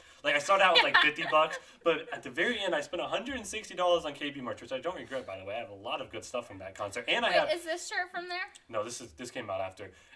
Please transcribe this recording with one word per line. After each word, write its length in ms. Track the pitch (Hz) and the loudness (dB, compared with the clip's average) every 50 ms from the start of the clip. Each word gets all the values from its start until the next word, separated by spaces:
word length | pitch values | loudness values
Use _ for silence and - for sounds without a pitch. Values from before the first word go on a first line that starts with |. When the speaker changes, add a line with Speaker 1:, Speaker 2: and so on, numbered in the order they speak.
| - - - - - | -16 -20 -14 -4 -2
Speaker 1:
Like, 120 | 147 147 | 0 2
I 40 | 147 | 2
started 240 | 143 - 196 196 196 | 4 4 6 8 8
out 120 | 185 165 | 8 8
with, 80 | - - | 8 6
like, 140 | - - - | 8 6 6
fifty 240 | - 147 147 160 156 | 6 6 2 0 -2
Speaker 2:
<laughs> 80 | - | 4
Speaker 1:
bucks, 260 | 156 156 160 160 - - - - - - - | 6 6 6 4 2 -8 -12 -16 -12 -2 2
but 240 | 165 156 147 - - 139 | 2 2 2 0 -8 -10
at 100 | - - | -8 -8
the 60 | 135 | -6
very 300 | 120 156 190 233 240 208 | -2 0 0 0 0 0
end, 140 | 196 185 170 | 0 0 0
I 60 | 151 | 0
spent 200 | 143 - - 170 | -2 -2 -6 -6
a 60 | 147 | -4
hundred 280 | 131 165 202 240 262 277 | -2 -2 -2 -2 -4 -6
and 100 | 247 208 | -6 -8
sixty 300 | - - 214 - - 170 | -8 -8 -8 -10 -8 -2
dollars 300 | 175 180 180 175 165 160 | 2 4 6 6 4 4
on 80 | 151 139 | -2 -6
K 160 | - 151 143 | -4 -6 -6
B 100 | 135 143 | -6 -6
merch, 220 | 123 117 107 - | -6 -6 -8 -8
which 100 | - 117 | -8 -8
I 80 | 135 131 | -6 -4
don't 160 | - 170 185 | -4 -4 -6
regret, 300 | 156 120 - 135 131 123 | -6 -8 -6 -6 -6 -6
by 120 | 101 95 | -6 -10
the 60 | 92 92 | -10 -8
way. 120 | 98 104 | -6 -6
I 40 | 117 | -6
have 120 | 113 101 | -6 -8
a 20 | 101 | -12
lot 260 | 95 101 120 147 170 | -10 -6 -4 -4 -4
of 120 | - - | -6 -6
good 120 | - 110 - | -10 -10 -10
stuff 240 | - - 123 120 | -6 -6 -6 -6
from 120 | - 98 95 | -6 -12 -12
that 160 | 95 95 98 | -12 -12 -8
concert, 300 | - 107 101 - 123 123 - | -6 -6 -6 -6 -6 -2 0
and 160 | 175 233 240 | 0 2 2
I 40 | 202 | 4
Speaker 2:
Wait, 100 | 180 - | 4 4
Speaker 1:
have 120 | - - | 4 2
Speaker 2:
is 140 | 311 349 339 | 0 -2 -2
this 240 | 320 330 349 - - | -6 -6 -6 -6 -6
shirt 200 | 427 349 370 359 | -4 -4 -4 -4
from 180 | 359 349 349 359 | -6 -10 -8 -6
there? 240 | 349 359 381 392 - - _ - | -6 -6 -6 -8 -12 -20 _ -6
Speaker 1:
No, 140 | - 107 104 | -4 -4 -4
this 160 | - - - | -4 -6 -10
is, 100 | 123 - - | -12 -14 -14
this 180 | - 123 117 | -12 -12 -10
came 180 | - 135 110 101 | -8 -8 -6 -4
out 100 | 95 95 | -4 -4
after. 320 | 95 95 - - 101 92 - - - - - | -4 -6 -6 -10 -14 -14 -16 -20 -20 -18 -6